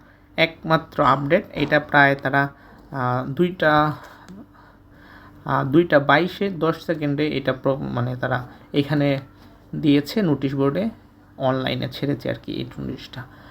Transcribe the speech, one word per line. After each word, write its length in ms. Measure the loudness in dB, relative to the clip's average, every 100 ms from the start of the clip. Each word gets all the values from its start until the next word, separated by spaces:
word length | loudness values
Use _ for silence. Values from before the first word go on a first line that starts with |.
| -20 -20 _ -2
একমাত্র 680 | -2 -2 -2 -2 -2 0
আপডেট। 420 | 2 2 2 0 0
এটা 240 | -4 0 0
প্রায় 340 | 2 4 6
তারা, 280 | 4 0 0 0 -4 -20 -20 -12
আহ, 360 | -4 -2 -2 -4
দুইটা, 640 | -2 -2 2 2 4 2 -2 -12 -20 -20 -20 -20 -20 -20 -20 -20 -20 -20 -20 -20 -12
আহ, 200 | -2 -2
দুইটা 340 | 4 4 6 4
বাইশে 520 | 6 4 2 -2 -6
দশ 360 | 0 -2 -2 -4
সেকেন্ডে 420 | -4 -2 -2 -2 -2
এটা 140 | -2
প্র-, 240 | -2 -2 -2
মানে 400 | -4 -4 -4 -4
তারা 300 | -2 -4 -4 -14 -4
এখানে 460 | -2 0 2 2 0 -4 -18 -20 -20 -12 -2
দিয়েছে 460 | 4 4 2 0
নোটিশ 320 | 0 0 0
বোর্ডে, 340 | 0 0 0 -2 -6 -16 _ -20 -4
অনলাইনে 520 | 0 0 -2 -4 -6
ছেড়েছে 380 | -4 -4 -2 -4
আর 80 | -6
কি 100 | -6
এই 120 | -8 -8 -8
নোটিশটা। 440 | -10 -10 -12 -14 -14 -18 -20